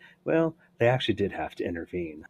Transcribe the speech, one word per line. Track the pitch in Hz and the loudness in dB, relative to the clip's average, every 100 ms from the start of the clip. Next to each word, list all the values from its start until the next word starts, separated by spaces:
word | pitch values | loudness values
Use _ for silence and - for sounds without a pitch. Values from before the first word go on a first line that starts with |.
| - - | -8 -8
well, | - 160 165 - _ - | 0 2 2 -2 _ 2
they | 120 | 4
actually | 131 - 98 | 4 2 0
did | 98 | 0
have | - 76 - | -2 -8 -6
to | - | -6
intervene. | 82 82 87 82 78 80 | -6 -6 -6 -6 -10 -16